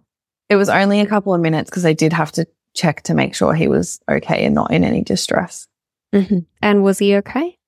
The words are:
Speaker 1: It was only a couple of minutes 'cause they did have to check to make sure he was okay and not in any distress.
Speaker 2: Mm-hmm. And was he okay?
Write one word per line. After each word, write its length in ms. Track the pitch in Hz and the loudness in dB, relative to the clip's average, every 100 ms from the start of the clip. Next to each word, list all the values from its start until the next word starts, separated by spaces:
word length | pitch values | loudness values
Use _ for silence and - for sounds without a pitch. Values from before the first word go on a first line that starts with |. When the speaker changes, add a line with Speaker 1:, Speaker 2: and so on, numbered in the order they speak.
| _ _ _ _ - | _ _ _ _ 0
Speaker 1:
It 100 | 202 | 2
was 120 | 196 | 2
only 300 | 170 196 202 | 2 2 2
a 80 | 208 | 2
couple 260 | 214 196 | 0 0
of 80 | 175 | 0
minutes 300 | 165 156 - | 2 0 -4
'cause 100 | 180 | -2
they 140 | 170 156 | 0 2
did 180 | 160 | 2
have 180 | 165 151 | 0 -2
to 120 | - 165 _ _ - | -4 -8 _ _ -4
check 260 | 170 - | -2 -2
to 120 | - 160 | -2 -2
make 180 | 135 | -2
sure 220 | - 151 160 | 0 0 2
he 120 | 156 | 2
was 320 | 139 170 - - | 0 -2 -6 -4
okay 380 | 143 - - - | -4 0 0 0
and 80 | |
not 180 | - - | 0 0
in 120 | 165 | 0
any 180 | - - | 0 -2
distress. 640 | - 190 - - 175 - - _ _ _ _ | -2 -4 -2 -2 -4 -10 -20 _ _ _ _
Speaker 2:
Mm-hmm. 260 | 202 190 190 165 - | -2 0 -2 -4 -4
And 220 | 208 202 | 0 2
was 160 | 196 190 | 2 2
he 160 | 202 202 | 2 0
okay? 420 | 202 247 339 - | 0 -6 -6 -10